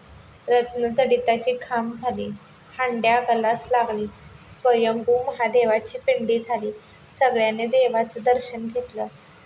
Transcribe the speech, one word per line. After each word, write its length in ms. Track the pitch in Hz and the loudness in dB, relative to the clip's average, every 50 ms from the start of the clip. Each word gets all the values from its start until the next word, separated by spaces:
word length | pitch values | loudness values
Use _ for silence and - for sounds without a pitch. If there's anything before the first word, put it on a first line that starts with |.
| - - - - - - - - - | -20 -20 -20 -20 -20 -20 -20 -12 -2
रत्नजडिताची 1080 | - 240 240 240 240 - 240 240 233 233 269 262 233 240 240 - 233 226 233 - 254 247 - | 2 2 2 2 0 -2 -4 -4 -2 0 0 2 4 2 2 2 0 0 0 0 -2 -4 -4
खांब 340 | - - 254 233 226 233 233 | -6 -4 -4 -4 -4 -4 -8
झाली. 320 | - 254 247 202 202 202 208 208 - - - - - - - - | -6 -6 -4 -4 -4 -6 -8 -10 -12 -16 -20 -20 -20 -20 -16 -6
हांड्या 420 | - 254 247 240 233 214 226 233 247 | -4 -4 -2 -2 0 2 2 2 2
गलास 480 | 240 240 233 226 220 220 233 233 - - | 2 2 0 2 2 0 -2 -2 -2 0
लागली. 340 | 254 240 233 220 214 214 214 208 - - - - - - - - | 0 2 2 0 -2 -4 -6 -8 -10 -14 -20 -20 -20 -20 -20 -18
स्वयंभू 720 | - - - 247 240 226 226 226 226 233 220 233 240 247 254 | -14 0 2 4 4 4 4 2 0 0 2 2 2 2 0
महादेवाची 680 | 277 247 - 233 220 214 247 233 220 220 220 220 - - | -2 -2 -2 -2 2 2 2 4 4 2 0 0 -4 -10
पिंडी 420 | 247 - 269 247 240 226 214 226 226 | -2 0 0 0 0 0 0 0 -2
झाली. 320 | 226 233 240 214 214 214 208 - - - - - - - | -2 -4 -4 -4 -4 -8 -10 -10 -16 -20 -20 -20 -20 -18
सगळ्यांनी 540 | - - 277 247 240 226 220 220 220 226 233 | -2 2 2 2 4 2 2 0 0 -2 -4
देवाचं 540 | 233 254 262 254 233 220 226 226 226 - 233 214 | 0 2 2 2 4 2 0 -2 -2 -6 -2 2
दर्शन 440 | 247 247 247 - - 240 226 226 | 2 2 2 0 -4 -8 -8 -10
घेतलं. 380 | 226 233 247 247 - 214 214 214 214 - - - - - - - | -6 -6 -6 -8 -8 -8 -8 -8 -8 -10 -16 -20 -20 -20 -20 -20